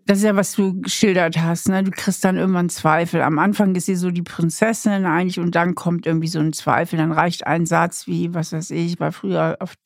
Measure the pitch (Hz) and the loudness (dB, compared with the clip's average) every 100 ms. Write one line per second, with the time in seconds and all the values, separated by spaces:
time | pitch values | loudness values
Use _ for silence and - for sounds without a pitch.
0 | - 196 214 202 190 - 196 190 185 - | 0 2 4 4 2 2 0 0 -4 0
1 | 220 185 165 165 165 170 - 190 196 185 | 2 4 2 2 0 0 0 0 0 -2
2 | - 185 190 185 190 185 175 - - 156 | -4 0 0 2 0 0 0 0 2 2
3 | 170 170 135 156 185 202 202 180 - 185 | 2 0 2 2 2 2 2 2 0 0
4 | 180 175 170 - 165 - 220 226 214 196 | 0 -2 -6 -2 -2 0 0 0 0 0
5 | 185 160 180 180 170 170 175 170 175 170 | 0 0 0 -2 -2 0 0 0 -2 -2
6 | 165 165 160 170 156 151 - 120 170 170 | 0 0 0 0 -2 -2 0 0 0 0
7 | 156 156 175 170 - 165 165 170 170 - | 0 2 0 0 -2 0 2 2 0 -2
8 | - 170 170 175 160 160 175 165 170 175 | -6 -4 -2 -4 -4 -6 -6 -4 -4 -2
9 | 151 - 196 175 165 - 190 - | -4 -4 -4 0 0 -2 -8 -14